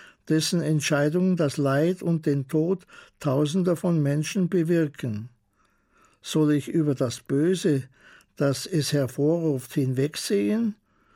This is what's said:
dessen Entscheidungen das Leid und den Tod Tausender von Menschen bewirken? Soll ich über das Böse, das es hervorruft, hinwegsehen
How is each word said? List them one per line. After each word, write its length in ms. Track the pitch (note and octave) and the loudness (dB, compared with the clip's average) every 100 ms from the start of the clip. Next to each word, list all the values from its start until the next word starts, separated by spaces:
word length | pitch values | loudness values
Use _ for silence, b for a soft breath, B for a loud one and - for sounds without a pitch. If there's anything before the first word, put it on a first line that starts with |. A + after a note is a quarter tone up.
| B B - | B B -2
dessen 320 | D#3+ D#3 F3 | 0 0 0
Entscheidungen 800 | D3+ D#3 - C#3+ D3 F3 F#3 F3 | 0 0 0 2 2 2 2 2
das 180 | D3 - | 0 0
Leid 460 | C#3 C#3 E3 F3+ | 0 2 2 0
und 240 | E3+ E3 D#3+ | -2 0 0
den 220 | C#3 C3+ | -2 0
Tod 380 | D#3+ E3 F#3+ - B B - | 0 0 -2 -8 B B -8
Tausender 580 | D3 C3+ D3 F#3 F3+ E3 | -2 0 0 0 0 0
von 260 | F3+ E3 | 0 2
Menschen 480 | C#3+ C#3+ D3+ G3+ F3 | 2 0 -2 -2 0
bewirken? 800 | F#3 D#3+ E3+ D3+ - C3 G#2 A#2 _ _ b b b b b b b | 0 2 2 0 -4 -8 -6 -10 _ _ b b b b b b b
Soll 320 | - D#3 D3+ | -4 0 2
ich 160 | D3 - | 2 0
über 260 | E3 D3 | 0 0
das 260 | C3 B2+ - | 0 -2 -4
Böse, 640 | - C#3 E3 F#3 F#3+ C#3 C3 B B B B - | -2 0 2 2 2 0 -2 B B B B -2
das 300 | C#3 C3+ - | -2 -2 -2
es 260 | F3 C3 | -2 0
hervorruft, 800 | D3 B2+ - D3 E3+ D#3+ C3+ - | 0 -2 0 0 0 0 -2 -4
hinwegsehen 1000 | - C3 B2+ C#3+ - - G3+ G3+ G#3+ A#3 G#3 b b b | -2 -2 0 -2 -4 -2 0 0 0 -2 -6 b b b